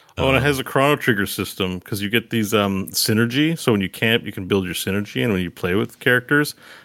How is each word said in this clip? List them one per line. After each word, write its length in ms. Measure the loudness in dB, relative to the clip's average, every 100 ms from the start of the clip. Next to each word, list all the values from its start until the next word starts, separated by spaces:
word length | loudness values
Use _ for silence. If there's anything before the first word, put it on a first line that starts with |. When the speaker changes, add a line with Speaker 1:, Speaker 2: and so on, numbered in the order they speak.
| _ -2
Speaker 1:
Oh, 100 | 2
and 80 | 2
it 40 |
Speaker 2:
Um, 40 |
Speaker 1:
has 160 | 2 0
a 60 | -2
Chrono 320 | 2 2 2
Trigger 300 | 2 0 0
system 520 | -4 -6 -4 -4 -4
'cause 220 | -6 -6
you 80 | -2
get 200 | -2 0
these, 240 | -2 2
um, 340 | 2 2 0 -4
synergy. 680 | -2 0 2 2 2 0 0
So 140 | 2
when 80 | 2
you 100 | 0
camp, 360 | -2 0 0 -2
you 80 |
can 140 | -8 -2
build 180 | 0 0
your 80 | -4
synergy, 480 | -4 -4 -4 -4
and 80 | 0
when 100 | 0
you 100 | -2
play 240 | -4 -2 -2
with 240 | -2 -2
characters, 560 | 2 2 2 0 0 -4 -18 -20